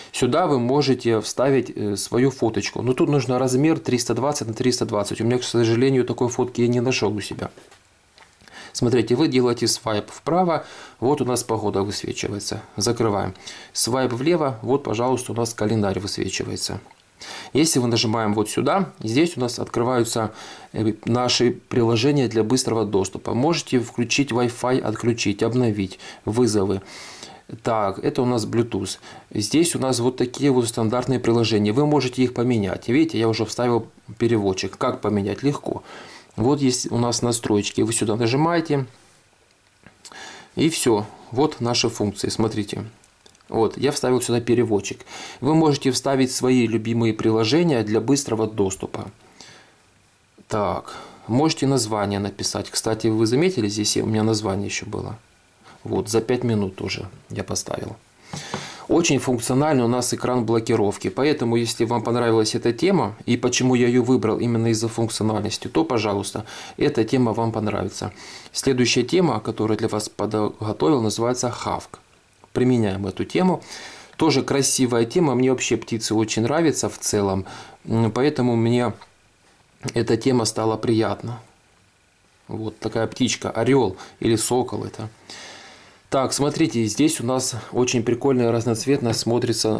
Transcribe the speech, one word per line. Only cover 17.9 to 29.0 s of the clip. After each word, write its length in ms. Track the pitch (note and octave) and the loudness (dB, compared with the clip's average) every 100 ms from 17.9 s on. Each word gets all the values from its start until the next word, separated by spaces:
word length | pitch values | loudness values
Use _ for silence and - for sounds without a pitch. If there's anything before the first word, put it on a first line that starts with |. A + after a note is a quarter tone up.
| A2+ A2+ A2+ G#2+ | 0 0 0 0
вот 140 | G#2 G#2+ | 0 0
сюда, 420 | - C3 F#3+ F#3 - | 0 0 0 -2 -6
здесь 360 | A2 B2 E3+ B2 | -2 2 0 0
у 40 | |
нас 180 | B2 A#2 | -4 -4
открываются, 720 | G#2+ A#2+ A#2+ B2+ A2+ A#2 A2 - - - - | -4 -2 0 2 0 0 -2 -6 -18 -18 -10
э, 220 | - A2 - | -2 -2 -2
наши 460 | - A#2 B2 A#2+ B2 | 0 0 2 4 2
приложения 800 | B2 - B2+ A2+ A#2 C#3 C#3+ A#2 | 2 -2 2 2 4 2 2 2
для 140 | A2 | 2
быстрого 420 | A2 B2+ A#2 A2 | 2 2 2 0
доступа. 500 | G#2 G2+ G2 - - | 0 0 0 -4 -4
Можете 460 | A2 D3+ E3 - B2+ | 0 2 0 0 -2
включить 520 | A2+ - A#2 - C3+ | -2 -4 -2 0 0
Wi-Fi, 480 | A2+ A#2 - B2 C3 | 0 0 -2 -2 0
отключить, 640 | A2 G#2+ A#2 A#2 A2 G2 | -2 -2 -2 0 -2 0
обновить, 560 | A2+ B2 A#2+ G2+ F#2+ - - - | 0 2 2 0 -4 -6 -18 -10
вызовы. 560 | - A2+ A#2 G#2+ G2 G2 - - - - - - - A2+ | -4 2 4 4 0 -2 -6 -18 -18 -18 -18 -20 -18 -8
Так, 360 | - A2 G2 - | -2 0 0 -2
это 240 | D3 C#3+ | -4 0
у 40 | B2 | 0
нас 200 | A#2+ G#2+ | 0 0
Bluetooth. 520 | A2+ A#2 G2 G2 - | -2 0 -2 -6 -10